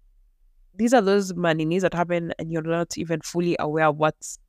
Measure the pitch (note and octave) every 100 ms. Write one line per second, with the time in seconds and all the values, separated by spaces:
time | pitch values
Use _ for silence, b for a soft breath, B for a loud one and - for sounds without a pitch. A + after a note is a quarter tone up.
0 | _ _ _ _ _ _ _ F#3 A#3 B3
1 | F#3+ G3+ F#3+ F3 E3+ D#3+ D#3 F3+ F3+ E3
2 | F3 F3 E3+ - D#3+ E3 D#3+ E3 E3+ -
3 | E3 E3 - E3+ F3 E3+ D3+ D#3 D#3+ D3+
4 | D#3 - - -